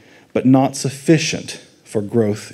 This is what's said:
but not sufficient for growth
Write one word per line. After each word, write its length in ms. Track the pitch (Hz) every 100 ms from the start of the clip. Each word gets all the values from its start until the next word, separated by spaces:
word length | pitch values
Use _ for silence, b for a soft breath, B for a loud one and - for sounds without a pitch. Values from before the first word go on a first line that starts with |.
| b b b
but 120 | -
not 320 | 127 131 135 -
sufficient 880 | 135 - - 160 - - - - - _
for 180 | _ 110
growth 480 | 101 117 107 107 -